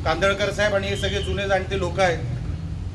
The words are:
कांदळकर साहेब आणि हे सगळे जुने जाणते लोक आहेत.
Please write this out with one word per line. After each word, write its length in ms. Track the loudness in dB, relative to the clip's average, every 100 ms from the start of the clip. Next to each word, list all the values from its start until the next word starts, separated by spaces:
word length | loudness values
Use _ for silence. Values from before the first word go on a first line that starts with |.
कांदळकर 480 | 0 2 2 2 0
साहेब 240 | 2 2 2
आणि 120 | 0
हे 80 | -2
सगळे 240 | 0 -2
जुने 240 | -2 -2 2
जाणते 320 | 2 2 -2
लोक 200 | -2 2
आहेत. 200 | 2 2 -2 -4 -4 -6 -6 -6 -6